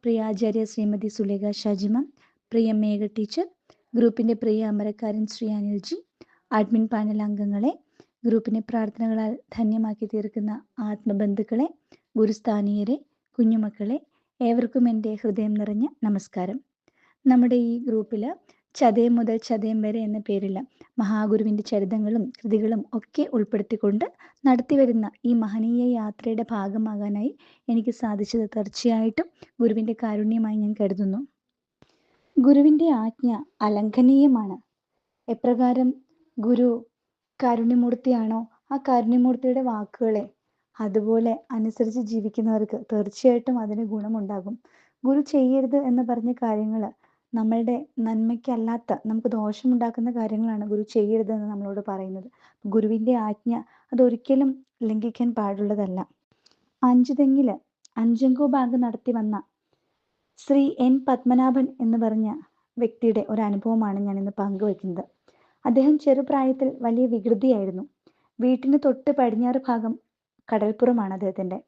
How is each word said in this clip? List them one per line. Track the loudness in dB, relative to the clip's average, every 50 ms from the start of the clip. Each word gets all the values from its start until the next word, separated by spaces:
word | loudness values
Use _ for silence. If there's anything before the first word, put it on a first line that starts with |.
| _
പ്രിയാചാര്യ | 0 -2 0 0 -4 -4 -2 -2 0 0 0 -2
ശ്രീമതി | -4 -4 -4 -2 -2 -2 -2 -4 -6
സുലേഖ | -4 -4 -2 -2 -2 -2 -2 -4
ഷാജിമ, | -6 -4 -2 -2 -2 -2 0 0 0 0 -2 -4 _ _ _ _ _ _ _ _
പ്രിയ | 0 0 0 2
മേഘ | 2 0 0 0 0 -2 -4 -6
ടീച്ചർ, | -4 -6 -6 -4 -4 -6 -6 -6 _ _ _ _ -20 _ _ _ 0
ഗ്രൂപ്പിന്റെ | 4 4 4 4 2 0 0 0
പ്രിയ | 0 0 0 0 0 0
അമരക്കാരൻ | -2 -2 -2 -4 -4 -6 -6 -6 -6 -4 -4 -4
ശ്രീ | -6 -6 -8 -6 -4
അനിൽജി, | -4 -4 -4 -4 -4 -4 -6 -6 -10 -10 -10 _ _ _ -20 _ _ _ _ _
അഡ്മിൻ | 0 0 0 2 2 0 0 0
പാനൽ | -2 -2 -2 -2 -2 -2
അംഗങ്ങളെ, | -2 -4 -4 -4 -4 -2 -2 0 -2 -2 -2 -4 _ _ _ _ -20 _ _ _ -2
ഗ്രൂപ്പിനെ | 2 2 2 2 0 -4 -4
പ്രാർത്ഥനകളാൽ | -4 -4 -4 -4 -4 -4 -4 -4 -4 -2 -2 -2 -2 -4 -6 -8 -10 _
ധന്യമാക്കി | -6 -2 -2 0 0 0 -2 -4 -4 _ -8
തീർക്കുന്ന | -6 -6 -6 -6 -4 _ -4 -4 -4 -6 -8 -12 _ _ -8
ആത്മബന്ധുക്കളെ, | -6 -6 -6 -4 -4 -2 0 0 0 0 0 -2 -2 -2 0 -2 -2 -2 -4 _ _ _ -20 _ _ _ _
ഗുരുസ്ഥാനീയരെ, | 2 2 2 2 -2 _ -2 -2 0 0 -2 -2 -2 -2 -2 -4 -4 -6 _ _ _ _ _ _ 2
കുഞ്ഞുമക്കളെ, | 2 4 4 2 0 -2 -4 _ -4 -4 -4 -6 -6 _ _ _ _ _ _ _
ഏവർക്കും | -2 0 2 0 0 0 2 2 2 2
എൻ്റെ | 2 0 -2 -4 -6
ഹൃദയം | -4 -4 -4 -2 -2 -2 -2 -2
നിറഞ്ഞ | -2 -2 -2 -2 -2 -2 -2 -4 _ -2
നമസ്കാരം. | -2 -2 -2 -4 -8 -8 -6 -6 -6 -6 -10 _ _ _ _ _ _ _ _ _ _ _ _ _
നമ്മുടെ | 4 6 6 6 4 4 2
ഈ | 2 0 -2 -4
ഗ്രൂപ്പിൽ | -4 -2 -2 -2 -2 -4 -4 -6 -4 -6 -8 -10 _ _ _ _ _ _ _
ചതയം | 2 2 4 4 4 4 4 4
മുതൽ | 2 2 0 -2 -4
ചതയം | -2 -4 -4 -2 -2 -2 -2 -2
വരെ | -2 -2 -4 -4
എന്ന | -4 -4 -6 -6
പേരിൽ | -4 -4 -4 -2 -2 -4 -6 -6 -8 -12 _ _ -20 _ _ -4
മഹാഗുരുവിൻ്റെ | -2 0 0 0 0 2 2 2 2 0 -2 -2 -2
ചരിതങ്ങളും | -2 -2 -2 -2 -2 -2 -2 -2 0 0 -2 -2 -4
കൃതികളും | -8 -10 -4 0 0 0 2 0 -2 -2 -4 -6 -8
ഒക്കെ | -8 -8 _ _ -4 -4 -2 0
ഉൾപ്പെടുത്തിക്കൊണ്ട് | -2 -2 0 -2 -4 -4 -4 -4 -2 0 0 0 0 -2 -4 _ _ -20 -20 _ _ 2
നടത്തിവരുന്ന | 2 2 2 2 0 4 4 4 4 4 0 -2 -4 _ _ _
ഈ | 0 0
മഹനീയ | 0 0 -2 -4 -4 -2 0 0 0 0 0
യാത്രയുടെ | 0 -2 -4 -6 -8 _ -6 -4 -4 -4 -4 -4
ഭാഗമാകാനായി | -4 -6 -4 -4 -4 -4 -4 -4 -4 -6 -4 -4 -4 -2 -4 -4 -6 _ _ _ _ _ _ -2
എനിക്ക് | 0 0 0 -2
സാധിച്ചത് | -4 -4 -4 -4 -2 -4 -4 -4 -2 -4 -4 -4
തീർച്ചയായിട്ടും | -4 -6 -6 -6 -8 -2 0 0 2 2 0 0 0 -2 -6 -6 _ _ -20 _ _ _
ഗുരുവിൻ്റെ | 2 2 2 2 -2 -4 -4
കാരുണ്യമായി | -4 -6 -6 -4 -2 -2 0 0 0 0 0 -2 -2
ഞാൻ | -2 -2 -2
കരുതുന്നു. | 0 -2 -2 0 -2 -2 -2 -2 -4 -6 -10 _ _ _ _ _ _ _ _ _ _ _ _ _ _ _ _ _ _ _ _ _ 4
ഗുരുവിൻ്റെ | 6 8 8 8 8 8 6 6 4 2 2
ആജ്ഞ | 2 0 -4 -4 _ -2 -2 -2 -2 -6 _ _ _
അലംഘനീയമാണ്. | -2 0 0 0 -2 0 2 6 6 8 8 8 8 6 6 4 0 -4 -8 -10 _ _ _ _ _ _ _ _ _ _ _ _ _ -8
എപ്രകാരം | -8 -2 0 0 2 2 2 2 2 2 2 0 0 -2 _ _ _ _ _ _ _ -4
ഗുരു | 0 0 2 4 4 2 2 0 -6 _ _ _ _ _ _ _ _ _ _ _
കാരുണ്യമൂർത്തിയാണോ, | 0 0 0 2 2 2 2 2 2 2 0 -2 0 0 0 0 0 -2 -4 -4 -6 -10 _ _ _
ആ | _ -8 -6
കാരുണ്യമൂർത്തിയുടെ | -2 0 2 2 2 2 2 4 4 4 2 2 0 0 0 0
വാക്കുകളെ | -2 -2 -4 -6 -8 -10 -8 -4 -2 -2 0 -2 -4 -6 _ _ _ _ _ _ _ _ _ -8
അതുപോലെ | -8 -2 -2 0 0 2 0 2 2 0 -2 -4 -8 _
അനുസരിച്ച് | -6 -4 -4 -4 -2 -2 -4 -2 -2 -6
ജീവിക്കുന്നവർക്ക് | -6 -4 -4 -4 -4 -4 -4 -2 -2 0 0 0 -2 -4 -6 -10 -8
തീർച്ചയായിട്ടും | _ -2 -2 -2 -4 -6 2 4 4 4 4 0 -2 -2 -2
അതിന് | -2 -4 -4 -6 -4
ഗുണമുണ്ടാകും. | -4 -6 -6 -6 -6 -6 -6 -6 -6 -8 -8 -8 -10 -12 -12 _ _ _ _ _ _ _ _ 0
ഗുരു | 0 2 2
ചെയ്യരുത് | 0 0 2 2 2 4 2 2 0 2 0 0
എന്ന് | 0 2 0 0 0
പറഞ്ഞ | 0 -2 -2 -2 -4
കാര്യങ്ങൾ | -4 -2 -2 -2 -2 -2 -2 -2 -4 -4 -4 -6 -8 _ _ _ _ _ _ _ -4
നമ്മളുടെ | -2 0 0 0 0 0 0 -2 -4 -6 _ _ -4
നന്മയ്ക്കല്ലാത്ത, | -4 -2 -2 0 0 0 -2 -4 -4 -4 -4 -2 -2 -4 -4 -6 -4 -4 -6 -4 -4
നമുക്ക് | -4 -4 -2 -2 -2
ദോഷമുണ്ടാക്കുന്ന | -2 -2 -4 -4 -6 -2 0 0 2 2 0 -2 -2 -4 -4 -4
കാര്യങ്ങളാണ് | -4 -4 -4 -4 -4 -4 -4 -4 -4 -4 -4
ഗുരു | -4 -4 -4 -4
ചെയ്യരുത് | -2 0 0 2 2 2 0 0 -2 -4
എന്ന് | -6 -4 -6
നമ്മളോട് | -8 -8 -8 -8 -8 -8 -6
പറയുന്നത്. | -6 -8 -8 -8 -10 -10 -12 -14 -16 _ _ _ _ _ _ _
ഗുരുവിൻ്റെ | 0 0 2 2 2 0 0 2 0 0 0
ആജ്ഞ | 0 -4 -6 _ _ -4 -4 -4 -6 _ _ _ _ _
അതൊരിക്കലും | 2 4 4 4 4 0 _ 0 2 4 4 2 0 -4 -10 _ _ _
ലംഘിക്കാൻ | -4 -2 -2 -2 -4 -4 -4 -2 -2 -2 0
പാടുള്ളതല്ല. | -2 -4 -4 -2 -2 -2 -2 0 -2 -2 -4 -4 -6 -8 _ _ _ _ _ _ _ _ _ _ _ _ _ _ _ 2
അഞ്ചുതെങ്ങിൽ | 4 6 6 4 4 4 2 4 4 6 4 4 2 0 -4 _ _ _ _ _ _ _ 0
അഞ്ചങ്കു | 2 2 2 4 4 2 4 4 2
ബാങ്ക് | 2 2 2 0 2 2 0
നടത്തി | 0 0 -2 -4 _ -2
വന്ന | -2 -2 -2 -2 -4 -4 -8 _ _ _ _ _ _ _ _ _ _ _ _ _ _ _ _ _ _ _
ശ്രീ | -2 2 4 4 4 2 2 2
എൻ | 2 4 4 2
പത്മനാഭൻ | 2 0 -2 0 2 2 4 4 4 4 4 2 0 0 -2 _
എന്ന് | 0 0 0 2
പറഞ്ഞ | 0 0 0 0 -2 -2 -4 -8 -12 _ _ _ _ _ _ -2
വ്യക്തിയുടെ | -2 -2 -2 _ 0 2 2 2 0 -2
ഒരു | -2 -2
അനുഭവമാണ് | 0 0 -2 -2 -2 0 0 0 0 0 -2 -4
ഞാനിന്ന് | -4 -4 -4 -4 -6 -6
പങ്കുവയ്ക്കുന്നത്. | -4 -4 -4 -4 -2 -2 -2 -2 -2 -4 -6 -8 -6 -6 -10 _ _ _ _ _ _ _ _ _ _ _ _
അദ്ദേഹം | 2 4 4 6 6 4 4
ചെറുപ്രായത്തിൽ | 4 4 2 2 2 0 0 0 2 0 0 0 0 -2 -2 -2
വലിയ | -2 -2 0 2 2
വികൃതിയായിരുന്നു. | 2 0 -2 0 0 0 2 4 2 2 2 0 -4 -6 -8 -12 -14 _ _ _ _ _ _ _ _ _ _
വീട്ടിന് | 0 0 0 2 2 2 2 4
തൊട്ട് | 4 2 0 2 0 0
പടിഞ്ഞാറ് | 2 2 2 2 2 0 0 0 0 -2
ഭാഗം | -2 -2 -4 -2 -2 -4 -6 -6 _ _ _ _ _ _ _ _ _ -4
കടൽപ്പുറമാണ് | -2 0 0 0 0 0 0 0 2 0 -2 -4 -6
അദ്ദേഹത്തിൻ്റെ. | -4 -6 -6 -4 -4 -6 -6 -8 -10 -14